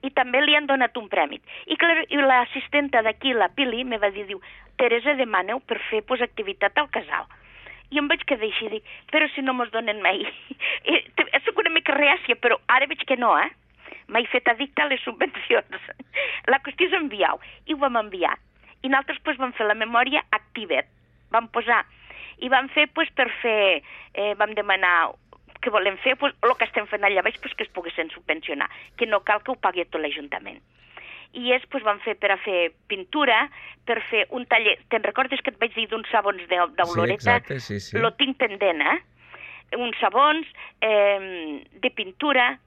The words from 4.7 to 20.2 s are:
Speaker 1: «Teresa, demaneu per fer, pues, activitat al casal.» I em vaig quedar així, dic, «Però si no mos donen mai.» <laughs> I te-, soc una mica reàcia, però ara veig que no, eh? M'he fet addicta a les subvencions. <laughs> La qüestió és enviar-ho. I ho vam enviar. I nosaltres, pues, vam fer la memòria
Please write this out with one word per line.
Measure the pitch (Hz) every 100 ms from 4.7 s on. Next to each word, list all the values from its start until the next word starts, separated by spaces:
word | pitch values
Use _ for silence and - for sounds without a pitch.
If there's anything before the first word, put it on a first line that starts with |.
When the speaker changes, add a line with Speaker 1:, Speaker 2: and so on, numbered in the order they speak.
Speaker 1:
«Teresa, | - 247 233 240 285
demaneu | 240 196 196 247
per | - 214
fer, | - 220
pues, | 214 247
activitat | 240 - 202 196 202 -
al | 285
casal.» | 202 151 147 - - - - - - _
I | 277
em | 285
vaig | 320 -
quedar | 254 214
així, | - 220
dic, | 214 - - -
«Però | 302 302
si | -
no | 269
mos | 254 233
donen | 226 226 208
mai.» | 180 196 208 - - -
<laughs> | - - -
I | 320 -
te-, | - 302 277
soc | - 392
una | 339
mica | 320 -
reàcia, | 285 285 285 - 233
però | 240 226 -
ara | 247 277
veig | 320 -
que | 247
no, | 233 165
eh? | 302 - _ _ - -
M'he | - 220 233
fet | 247 -
addicta | 233 277 -
a | 294
les | 262
subvencions. | - 208 339 - - 480 - - - - 269
<laughs> | - 571 - -
La | 269
qüestió | - - 359
és |
enviar-ho. | 370 302 214 175 - - -
I | -
ho | 302
vam | 277 233
enviar. | 214 190 165 - _ _ - _
I | 262
nosaltres, | 269 277 -
pues, | - 254
vam | 254
fer | - 214
la |
memòria | 214 220 233 262 285